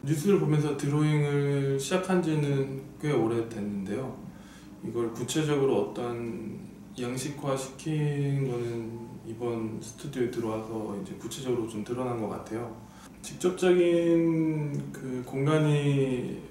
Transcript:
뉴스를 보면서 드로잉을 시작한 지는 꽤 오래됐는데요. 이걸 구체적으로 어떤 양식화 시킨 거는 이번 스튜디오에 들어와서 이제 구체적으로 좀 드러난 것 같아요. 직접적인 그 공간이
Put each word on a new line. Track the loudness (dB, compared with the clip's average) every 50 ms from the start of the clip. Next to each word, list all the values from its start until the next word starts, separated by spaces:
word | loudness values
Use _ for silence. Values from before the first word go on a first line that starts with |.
| 0
뉴스를 | 0 0 2 4 4 6 6
보면서 | 6 4 4 4 4 2 0 0
드로잉을 | 0 0 2 4 4 4 4 4 4 4 2 2 2 4 2 2 2 2 0 0
시작한 | 0 0 0 0 2 4 2 4
지는 | 4 4 2 2 2 2 2 2 0 -2 -4 -8 -8 -12 -14 -4
꽤 | -2 0
오래됐는데요. | 2 4 4 4 2 0 0 -2 -4 -6 -4 -4 -4 -4 -4 -4 -4 -4 -4 -6 -8 -10 -12 -14 -16 -16 -18 -18 -18 -18 -18 -18 -18 -10 -8 -4
이걸 | -2 -2 -2 -2
구체적으로 | -2 -4 -6 -2 0 0 2 4 4 4 4 4 4 4 2 0
어떤 | -2 -6 -4 -4 -4 -4 -4 -6 -6 -6 -8 -8 -8 -10 -12 -14 -16 -16 -18 -16 -10 -6
양식화 | -6 -4 -4 -4 -4 -6 -6 -4 -2 -2 -2 -2
시킨 | -2 -6 -10 -8 -4 -2 0 0 2 0 2 0 0 0 2 0 0 0
거는 | 0 -2 -2 -2 -4 -4 -6 -6 -8 -10 -12 -12 -14 -14 -12
이번 | -12 -8 -4 -2 -2 -2 -2 -2 -4 -6 -6
스튜디오에 | -10 -10 -14 -12 -10 -8 -2 0 0 0
들어와서 | 0 -2 -2 -2 -2 -2 -4 -4 -6 -6 -4 -4 -6 -6
이제 | -6 -8 -10
구체적으로 | -10 -10 -10 -8 -6 -2 -2 0 0 0 -2
좀 | -4 -6 -4
드러난 | -4 -4 -2 -2 -2 -2 -2
것 | -2 -4
같아요. | -4 -6 -8 -6 -6 -6 -6 -6 -10 -12 -16 -18 -18 -18 -18 -18 -18 -14
직접적인 | -14 -12 -10 0 0 0 0 4 6 6 6 8 6 6 6 4 6 6 6 6 6 4 4 4 2 2 2 0 -2 -2 -4 -4 -6 -6
그 | -8 -8 -8 -6 -6 -6 -6
공간이 | -4 -2 0 2 4 4 6 6 6 4 4 4 4 4 4 4 2 2 0 -2 -4 -6 -8 -10 -14